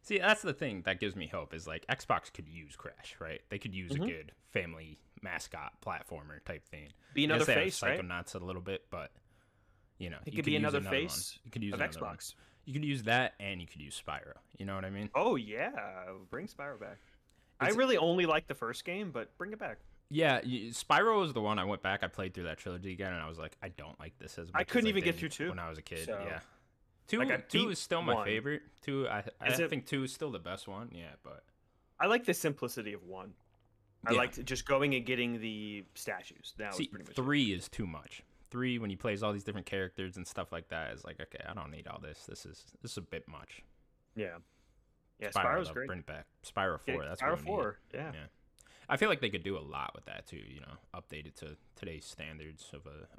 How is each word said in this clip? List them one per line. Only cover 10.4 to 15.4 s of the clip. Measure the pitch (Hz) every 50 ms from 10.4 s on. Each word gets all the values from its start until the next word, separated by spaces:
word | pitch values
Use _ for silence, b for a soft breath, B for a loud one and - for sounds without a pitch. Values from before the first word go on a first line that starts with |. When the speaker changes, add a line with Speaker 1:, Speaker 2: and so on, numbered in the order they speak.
| 143
Speaker 2:
be | 151 151
Speaker 1:
use | 151
Speaker 2:
another | 147 151 143 143
Speaker 1:
another | 135 - 135
one. | 135 160 180
Speaker 2:
face | - - - - - - -
Speaker 1:
You | 117
could | - 120 110
use | 101 101
Speaker 2:
of | 127
Speaker 1:
another | 147 170 160 -
one. | - 104 98
Speaker 2:
Xbox. | - - - - b b b b b b
Speaker 1:
You | - 131
could | 147 151
use | 147 139 131 110
that | 110 117 127 127 110 - -
and | 101 98 98 90
you | 87 80
could | - -
use | 73 71 - - -
Spyro. | - 76 69 - - - - - _ - -
You | 98
know | 95 98
what | 95 95
I | 95
mean? | 98 98 107 101 -
Speaker 2:
Oh, | 135 190 220 139
yeah. | 131